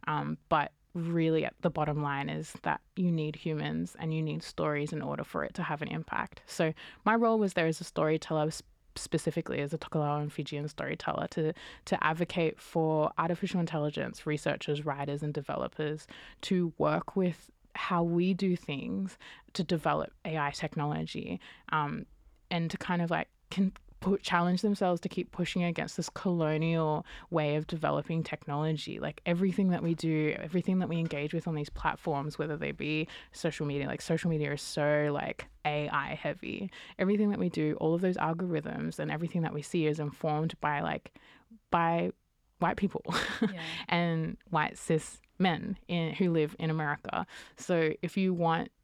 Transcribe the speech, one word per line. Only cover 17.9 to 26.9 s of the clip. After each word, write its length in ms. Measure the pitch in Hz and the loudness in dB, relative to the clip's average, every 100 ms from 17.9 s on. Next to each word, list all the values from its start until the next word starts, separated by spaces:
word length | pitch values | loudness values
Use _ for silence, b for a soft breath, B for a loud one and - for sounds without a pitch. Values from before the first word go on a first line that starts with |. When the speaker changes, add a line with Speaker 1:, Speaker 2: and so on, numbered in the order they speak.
| 180 | 2
Speaker 1:
we 300 | 170 170 180 | 4 4 4
do 200 | 185 196 | 4 2
things 640 | 175 - 143 - - 190 - B B B | 0 -2 -6 -4 -4 -4 -8 B B B
to 100 | - | -4
develop 480 | 170 165 160 151 - - | 0 2 2 2 -2 -6
A 140 | - 160 | -4 -2
I 140 | 143 | -2
technology, 880 | - 160 - 147 156 160 156 - - B B - | -2 -4 -2 -2 -2 -4 -6 -6 -8 B B -2
um, 360 | 156 143 156 - - - _ _ | 0 0 -4 -10 -18 -20 _ _
and 180 | 175 165 | -2 -2
to 80 | - | -4
kind 240 | - 180 | 0 0
of, 80 | 170 | 2
like, 180 | 160 - _ _ | 0 -2 _ _
con-, 220 | - 190 - - - | 0 0 0 -20 -6
pu-, 180 | 190 196 | 0 0
challenge 420 | - 175 175 180 | 2 2 4 4
themselves 400 | 214 202 185 175 | 2 2 2 2
to 80 | - | -2
keep 240 | - 180 | -6 -6
pushing 320 | - 170 - | -2 -2 2
against 320 | 175 165 151 - | 0 0 -4 -4
this 140 | 170 | -6
colonial 920 | - - 175 156 156 165 165 160 | -2 0 2 2 2 2 2 2